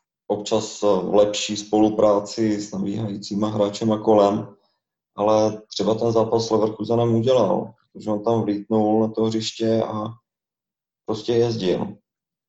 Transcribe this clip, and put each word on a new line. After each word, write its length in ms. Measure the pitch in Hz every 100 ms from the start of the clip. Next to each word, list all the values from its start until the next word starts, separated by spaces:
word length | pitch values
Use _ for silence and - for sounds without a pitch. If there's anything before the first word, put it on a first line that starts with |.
| _ _ -
občas 540 | 101 101 110 - -
v 320 | 104 95 90
lepší 440 | 98 104 - - 104
spolupráci 1040 | - 107 107 107 107 101 101 - 110 104
s 100 | 104
nabíhajícíma 800 | 95 98 107 107 101 - 101 107
hráčema 480 | 107 101 101 113 107
kolem, 520 | 113 107 101 107 113 - _ _ _ _ _ -
ale 460 | 104 107 110 107 -
třeba 280 | - 98 110
ten 160 | 117
zápas 360 | 113 110 117 113
s 40 |
Leverkusenem 640 | 110 107 107 104 117 117 113
udělal, 580 | 117 127 98 95 - - _
protože 160 | 98 107
on 140 | 104
tam 180 | 113 117
vlítnul 640 | 104 101 101 110 107 110 110
na 60 |
to 100 | 110
hřiště 600 | 110 110 110 - 113 113
a 220 | - 107 110 117 _ _ _ _ _ _ _ _ -
prostě 280 | 110 -
jezdil. 640 | 120 120 113 175 160 - - _ _ _ _